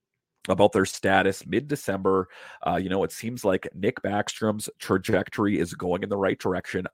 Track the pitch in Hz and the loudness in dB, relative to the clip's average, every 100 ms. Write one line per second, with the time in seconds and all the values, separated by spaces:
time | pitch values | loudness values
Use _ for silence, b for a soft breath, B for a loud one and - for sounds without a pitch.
0 | _ _ _ _ - 92 104 101 95 - | _ _ _ _ 0 6 6 6 2 2
1 | 98 95 98 - - 107 143 147 - 95 | 2 4 4 0 -2 -2 -2 -4 -4 -2
2 | 95 95 92 B B B - 87 92 95 | 2 2 0 B B B -2 -2 0 0
3 | 80 - 113 123 101 95 - - 101 - | -2 -4 -10 -4 0 0 -2 -4 -2 -2
4 | 98 104 - - 110 107 - - - 95 | -2 -2 -2 -2 -2 -2 -6 -8 0 0
5 | 101 95 - - 104 85 87 - 90 90 | 2 0 0 0 0 2 -2 -4 -2 -2
6 | 104 101 98 - 95 92 - 95 92 | -2 -2 -2 0 -2 -2 -4 -6 -6